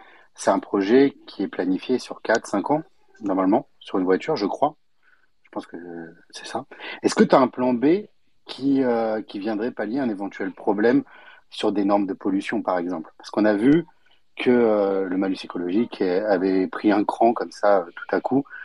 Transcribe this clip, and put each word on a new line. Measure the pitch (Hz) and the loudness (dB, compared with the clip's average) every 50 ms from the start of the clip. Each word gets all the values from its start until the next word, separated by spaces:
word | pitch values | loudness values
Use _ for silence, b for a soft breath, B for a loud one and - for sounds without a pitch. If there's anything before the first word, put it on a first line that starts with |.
| b b b b b b b | b b b b b b b
c'est | - - - | -4 0 2
un | 98 92 | 2 2
projet | - - - 101 95 98 120 135 143 139 - - - | 0 -2 -2 0 2 6 6 6 6 6 2 -4 -20
qui | - - - 98 | -20 -8 -8 -8
est | 87 | -6
planifié | - - 90 92 95 87 - - 127 123 | -4 -4 -2 -2 -2 -2 -2 -2 -2 -2
sur | - - - - | -2 -8 -14 -12
quatre, | - - 110 113 - - | -2 0 0 0 0 -2
cinq | - - - - | -4 -4 -2 -2
ans, | 143 156 - _ _ _ _ _ _ - | -2 -4 -4 _ _ _ _ _ _ -10
normalement, | - 98 92 95 92 92 104 135 - _ _ _ | -6 -4 -2 0 2 2 2 2 0 _ _ _
sur | - - - 98 | -18 -6 -4 -4
une | 92 | 0
voiture, | 92 95 90 - - 156 | 0 0 0 0 -4 -4
je | - 101 | -2 -2
crois. | 90 - - 135 151 156 _ _ _ _ _ _ _ _ _ _ _ _ _ _ _ | -4 -2 0 -2 -2 -2 _ _ _ _ _ _ _ _ _ _ _ _ _ _ _
Pense | - 101 92 - | -14 -14 -14 -14
que, | - 85 | -16 -16
euh, | 87 87 85 82 82 85 85 _ _ _ | -16 -14 -14 -14 -14 -16 -18 _ _ _
c'est | - - - - | -20 -18 -16 -10
ça. | - - - _ B B B B B B - | -10 -10 -10 _ B B B B B B -4
Est-ce | 202 - | -2 2
que | - 220 | 2 4
t'as | - 185 147 | 6 6 4
un | 131 120 | 4 2
plan | - - 123 127 127 | 0 -2 0 0 0
B | 117 123 151 170 208 208 - _ _ _ _ _ _ _ | 2 2 2 2 2 -2 -8 _ _ _ _ _ _ _
qui, | - - - 131 139 135 135 131 | -18 -14 -6 -2 0 0 2 2
euh, | 123 120 113 113 110 110 110 | 2 0 0 0 -2 -4 -4
qui | - - - 104 | -6 -8 -10 -8
viendrait | 95 123 - 101 110 127 | -6 -4 -4 -4 -4 -6
pallier | 123 - 110 104 117 143 | -6 -6 -8 -6 -4 -4
un | 135 117 | -2 -4
éventuel | 107 92 101 92 - - 101 92 | -4 -4 -8 -10 -8 -8 -8 -8
problème | 87 - - 113 98 104 107 117 127 143 - B B B B B B B B B | -8 -6 -2 -2 0 4 4 4 4 4 2 B B B B B B B B B
sur | - - - 107 | -10 -2 -2 -2
des | 98 104 98 | 0 0 2
normes | 98 101 101 98 92 | 2 2 2 2 0
de | 92 | -4
pollution, | - - 104 95 98 98 - 123 107 | -6 -4 -2 -2 -2 -2 -2 -4 -4
par | 92 101 92 90 | -2 -2 -2 -2
exemple ? | 87 90 90 78 78 - _ _ | -2 -4 -6 -6 -8 -12 _ _
Parce | - - | -16 -8
qu'on | - - 104 | -2 0 2
a | 107 104 | 2 2
vu | 101 113 135 147 170 165 _ b b b b b b b _ _ - | 4 4 4 4 4 2 _ b b b b b b b _ _ -4
que, | - 127 | 2 2
euh, | 123 120 117 110 107 104 101 98 98 95 95 | 4 4 4 4 4 2 2 0 0 -2 -2
le | 90 90 95 | -2 -2 -2
malus | 98 95 95 - - | -2 -2 -2 -6 -8
écologique | - - 90 85 87 92 107 120 120 - - | -10 -8 -6 -6 -2 0 0 -2 -2 -2 -2
est, | 104 92 90 95 | -2 0 0 0
avait | 107 107 98 87 92 95 92 95 92 82 | 2 2 0 2 2 2 2 2 0 0
pris | - - - 107 | -4 0 2 2
un | 98 104 101 | 4 4 2
cran | - - - 117 117 113 | 0 0 2 2 2 2
comme | 104 92 85 | 0 -6 -8
ça, | - - - 104 101 95 | -8 -2 2 2 2 2
euh, | 85 87 - | 0 -4 -12
tout | - - - 101 | -16 -8 -4 -4
à | 95 | -2
coup, | - - 127 139 139 B B B B | -2 0 -2 -2 -2 B B B B